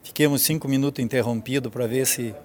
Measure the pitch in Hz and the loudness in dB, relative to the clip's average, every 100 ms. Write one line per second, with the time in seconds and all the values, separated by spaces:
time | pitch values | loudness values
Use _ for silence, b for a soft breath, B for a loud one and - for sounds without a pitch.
0 | - - 151 139 - 156 135 135 139 139 | -8 2 2 4 2 0 0 2 0 0
1 | 117 131 117 117 110 139 123 113 120 127 | 0 0 0 -2 -2 -2 -2 -4 -2 0
2 | 131 - 117 101 | 0 0 -4 -8